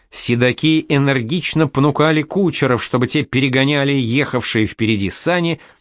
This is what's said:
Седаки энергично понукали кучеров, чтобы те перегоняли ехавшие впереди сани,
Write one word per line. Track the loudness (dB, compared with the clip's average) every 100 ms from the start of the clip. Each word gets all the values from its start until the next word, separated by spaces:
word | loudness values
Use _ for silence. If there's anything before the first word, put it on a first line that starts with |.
| _ -8
Седаки | -2 2 2 2 2 2 2
энергично | 2 2 0 -2 -4 -2 0 0
понукали | 2 2 2 2 0
кучеров, | -2 0 0 0 0 0
чтобы | 0 -2 0
те | -2
перегоняли | -2 0 0 2 2 0 0
ехавшие | 0 0 0 0 -4 -2 0 0
впереди | 0 0 0 -2
сани, | -2 -2 0 -2 -4 -10 _